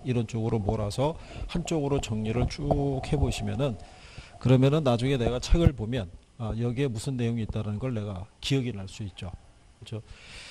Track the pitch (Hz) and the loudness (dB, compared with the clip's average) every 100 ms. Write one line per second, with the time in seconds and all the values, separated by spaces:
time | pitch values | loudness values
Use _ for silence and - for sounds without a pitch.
0 | 123 120 113 117 113 117 101 110 101 - | -2 0 0 -2 0 0 0 0 -2 0
1 | 143 165 - - - 175 156 165 139 139 | 0 -2 -10 -10 -6 -4 -2 0 2 0
2 | - 110 110 113 - - 143 143 139 131 | 0 -2 0 0 0 0 0 0 2 -2
3 | - 147 135 113 107 101 139 104 - - | 0 2 2 0 -2 0 0 -2 -10 -20
4 | - - - - 123 131 135 151 135 117 | -20 -18 -18 -4 6 8 8 6 4 2
5 | 127 135 117 123 - 170 165 120 107 127 | 2 2 2 0 4 6 6 4 -2 -4
6 | 90 - - - 110 107 120 120 139 110 | -4 -10 -20 -8 -6 -2 -2 0 -2 -2
7 | 143 127 117 117 104 - 104 104 131 113 | -4 -2 -2 -2 -2 -4 -4 -4 -4 -4
8 | 104 92 98 _ - 135 120 101 92 - | -4 -8 -12 _ -2 0 0 -6 -10 -10
9 | 104 - 90 - - - - - - 110 | -10 -10 -12 -12 -18 -20 -20 -20 -12 -12
10 | - - - - - | -12 -18 -18 -18 -18